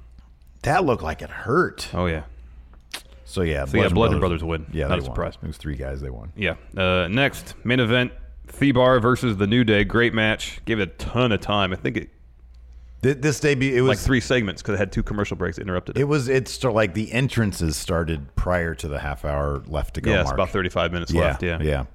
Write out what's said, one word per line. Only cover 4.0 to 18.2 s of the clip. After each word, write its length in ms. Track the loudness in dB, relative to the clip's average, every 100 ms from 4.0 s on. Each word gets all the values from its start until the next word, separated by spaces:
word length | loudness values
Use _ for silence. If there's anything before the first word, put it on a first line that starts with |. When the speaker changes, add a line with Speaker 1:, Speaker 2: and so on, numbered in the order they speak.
| 4 4
Speaker 1:
Brothers. 220 | 2 0
Speaker 2:
Brothers 20 | -2 -6 -4
win. 0 |
Speaker 1:
Yeah, 160 | -4 0
Speaker 2:
Not 120 | 0
Speaker 1:
they 60 | -2
Speaker 2:
a 20 |
Speaker 1:
won. 60 | -4
Speaker 2:
surprise. 180 | -6 -6
Speaker 1:
It 60 | -10
was 100 | -8
three 180 | -8 -6
guys, 240 | -6 -8
they 100 | -8
won. 220 | -12 -14 -4
Speaker 2:
Yeah. 200 | -4 -4 -6 -2
Uh, 300 | 2 2 2
next, 460 | 2 0 -2 -12 -8 0
main 140 | 2
event, 340 | 4 2 0 -4 -16 -18 -18
Thebar 540 | 0 2 6 6 6
versus 340 | 4 2 2 2
The 100 | 2
New 160 | 4
Day. 200 | 6 4
Great 300 | 4 4 2
match. 480 | 4 2 0 -4 -8 -4
Gave 140 | -2
it 40 |
a 80 | -2
ton 380 | -4 -4 0 2
of 100 | 2
time. 320 | 0 0 0
I 20 | -2
think 220 | -4 -4
it 120 | -6 -14 -20 -20 -20 -20 -20 -20 -20 -2
Speaker 1:
Th-, 160 | 0 2
this 200 | 0 2
debut, 360 | 2 2 2 4
it 60 |
Speaker 2:
like, 80 | 4 2
Speaker 1:
was 80 | 2
Speaker 2:
three 160 | 2
segments 400 | 4 2 0 -4
'cause 140 | -4 -2
it 20 |
had 140 | 0
two 120 | -2
commercial 320 | -2 -2 -2 -2
breaks 220 | -4 -4
that 60 |
interrupted 340 | -4 -4 -2 -2
it. 40 |
Speaker 1:
It 20 | 0
was, 220 | 0 2
it 180 | 0 0
st-, 260 | -2 0
like, 200 | 2 2
the 180 | 0 -2
entrances 640 | 0 0 2 0 0 -2 -2
started 580 | -2 -2 0 -4